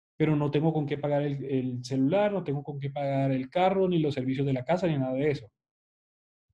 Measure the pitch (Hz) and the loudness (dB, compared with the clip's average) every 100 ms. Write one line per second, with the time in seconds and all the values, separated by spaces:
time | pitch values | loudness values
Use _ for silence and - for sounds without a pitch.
0 | _ - 156 147 147 147 165 156 143 147 | _ -2 2 2 2 2 2 0 -2 -4
1 | 147 143 147 139 135 131 127 123 123 135 | 0 0 0 -4 -2 -2 -2 -6 -4 0
2 | 135 190 208 196 170 143 147 143 139 143 | 2 2 2 0 -4 -6 -6 -8 -6 -4
3 | 139 135 135 131 131 180 185 190 185 175 | -2 0 0 0 -2 2 2 2 2 2
4 | 151 131 127 135 139 131 127 180 180 143 | 2 0 -2 0 0 0 0 0 2 0
5 | 131 131 151 143 - _ _ _ _ _ | 0 0 0 -2 -6 _ _ _ _ _
6 | _ _ _ _ _ | _ _ _ _ _